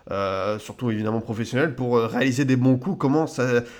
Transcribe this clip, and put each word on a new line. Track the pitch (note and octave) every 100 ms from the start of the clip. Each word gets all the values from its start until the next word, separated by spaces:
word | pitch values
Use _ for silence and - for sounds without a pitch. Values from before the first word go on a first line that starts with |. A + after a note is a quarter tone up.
| -
euh, | F#2+ G2 F#2+ G2 G#2+
surtout | - G#2 B2
évidemment | G#2+ G#2+ A2+
professionnels, | A2 A2 A#2 B2 D3
pour, | B2 B2 A#2+
euh, | A2+
réaliser | - C3+ B2+
des | C3+ C3
bons | C3 B2+
coups ? | D3+ E3
Comment | C#3 D3+ D3+
ça, | - B2 A#2+ A#2+